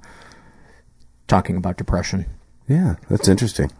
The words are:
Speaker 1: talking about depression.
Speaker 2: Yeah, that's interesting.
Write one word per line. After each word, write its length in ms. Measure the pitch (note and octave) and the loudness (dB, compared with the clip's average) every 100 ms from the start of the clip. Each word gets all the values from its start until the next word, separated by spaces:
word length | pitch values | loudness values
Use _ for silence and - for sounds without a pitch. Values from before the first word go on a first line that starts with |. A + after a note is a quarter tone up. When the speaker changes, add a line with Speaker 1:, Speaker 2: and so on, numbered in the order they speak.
| - - - - - - - - _ - - _ - | -12 -20 -20 -20 -20 -20 -20 -20 _ -20 -20 _ 0
Speaker 1:
talking 280 | F#2+ - F2+ | 2 2 -2
about 200 | F2+ F2+ | -4 -4
depression. 500 | - F2+ - F#2+ - - - - - | -2 -2 -2 -4 -6 -10 -18 -10 -2
Speaker 2:
Yeah, 280 | D3+ F3 D#2 - | 0 0 -2 -2
that's 200 | G2 - | 0 2
interesting. 420 | - A#2 - D2 - | 2 2 -2 -4 -4